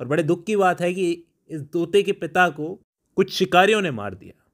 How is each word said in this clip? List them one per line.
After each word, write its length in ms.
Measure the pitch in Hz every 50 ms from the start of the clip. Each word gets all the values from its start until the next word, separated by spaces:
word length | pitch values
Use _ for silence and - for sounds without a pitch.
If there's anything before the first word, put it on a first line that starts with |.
और 60 | 123
बड़े 160 | 120 147 165
दुख 220 | 165 147 175 170 -
की 120 | - 214
बात 240 | 202 190 185 175 170
है 120 | 175 175 185
कि 300 | 185 190 170 170 175 - _ _ _ _ _
इस 120 | 160 156 143 -
तोते 320 | - 175 170 170 170 202
के 100 | 196 190 196
पिता 340 | 196 175 156 - 185 180 175
को 180 | 147 151 151 160 196 - _ _ _ _ _ _ _
कुछ 160 | - 196 -
शिकारियों 480 | - - 190 185 - 175 190 202 220 214
ने 80 | 196 165
मार 220 | 127 107 101 101 92
दिया, 200 | 101 - 90 - _ _ _